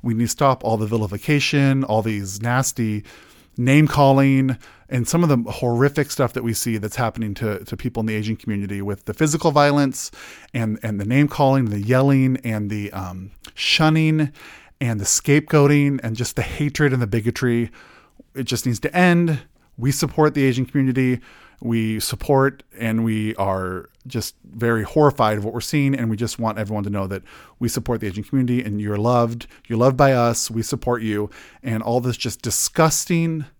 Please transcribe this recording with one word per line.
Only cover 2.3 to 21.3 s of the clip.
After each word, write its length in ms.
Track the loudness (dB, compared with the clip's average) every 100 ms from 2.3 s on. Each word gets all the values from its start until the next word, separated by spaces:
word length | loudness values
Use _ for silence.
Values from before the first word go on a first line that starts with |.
| -6
nasty 640 | -2 0 -2 -2 -2 -2 -8 -20 -20 -20 _ -4
name-calling, 960 | 4 4 4 4 4 6 6 4 2 -2 -10 -20 _
and 180 | -4 0
some 160 | 2
of 60 | 4
the 220 | 2 0
horrific 580 | -4 -2 2 2 2 -2
stuff 220 | 0 -2
that 100 | 0
we 120 | -4
see 240 | -4 -2 -4
that's 180 | -4 -2
happening 380 | -4 -2 -6
to, 280 | -4 -4 -4
to 120 | -8 -8
people 240 | -6 -4
in 60 | -4
the 80 |
Asian 220 | -2 -4 -6
community 440 | -4 -6 -4 -6
with 240 | -6 -8
the 80 | -8
physical 380 | -2 -2 0 2
violence 600 | 4 4 4 0 -2 -12 -14 -20 -20 -10
and, 240 | -4 -2 -4
and 160 | -4 -4
the 60 |
name-calling, 600 | 0 2 2 2 2 2 0
the 140 | -2
yelling, 580 | 0 2 4 4 4 0
and 320 | -2 -4 -4
the, 200 | -4 -6
um, 380 | -8 -10 -10 -14 -18 -20
shunning, 800 | -6 -2 2 4 4 4 2 0 -6 -20 -20 -20 _
and 200 | -4 -2
the 40 |
scapegoating, 960 | -2 -2 4 2 4 2 4 4 2 0
and 140 | -4 -6
just 180 | -4
the 80 | -4
hatred 520 | -6 -4 -4 0 0
and 80 | 2
the 40 | 0
bigotry. 640 | 0 -2 0 0 0 -2 -8 -20 -20 _ _ -16
It 100 | -10
just 200 | -6 -4
needs 160 | -2 -2
to 160 | -2 2
end. 440 | 4 4 2 -2 -6 _ _ -4
We 160 | -2
support 400 | 0 -2 2 2
the 120 | 4
Asian 200 | 2 2
community. 560 | -2 0 0 2 0 -2 -6